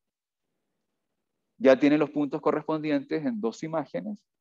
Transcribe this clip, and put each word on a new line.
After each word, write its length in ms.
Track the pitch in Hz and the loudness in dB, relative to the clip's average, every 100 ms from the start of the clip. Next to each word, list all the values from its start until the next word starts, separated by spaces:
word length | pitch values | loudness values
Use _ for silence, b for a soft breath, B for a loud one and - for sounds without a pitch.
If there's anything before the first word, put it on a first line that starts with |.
| _ _ _ _ _ _ _ _ _ _ _ _ _ _ _ - | _ _ _ _ _ _ _ _ _ _ _ _ _ _ _ 2
Ya 220 | 123 131 | 6 6
tienen 220 | 143 151 | 6 4
los 80 | 147 | 0
puntos 320 | 147 143 160 | -2 -4 -2
correspondientes 840 | 156 151 151 156 151 143 131 160 139 | -2 -2 -2 -4 -2 -4 -2 -4 -4
en 140 | 113 | -4
dos 240 | 113 - | -4 -6
imágenes. 580 | 160 160 139 170 202 208 _ _ | -8 -6 -6 -8 -10 -12 _ _